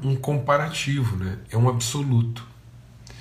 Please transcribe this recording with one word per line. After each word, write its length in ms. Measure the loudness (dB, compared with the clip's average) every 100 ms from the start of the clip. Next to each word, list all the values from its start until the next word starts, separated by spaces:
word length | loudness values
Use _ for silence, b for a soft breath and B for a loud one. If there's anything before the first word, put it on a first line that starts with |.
um 120 | -2 -2
comparativo, 1000 | 0 0 2 2 0 -4 -2 0 0 -2
né, 220 | -4 -6 -4
é 80 | 2
um 100 | 4
absoluto. 800 | 2 -2 -2 2 2 2 -2 -12 -20 -20 -20 -20 -20 B B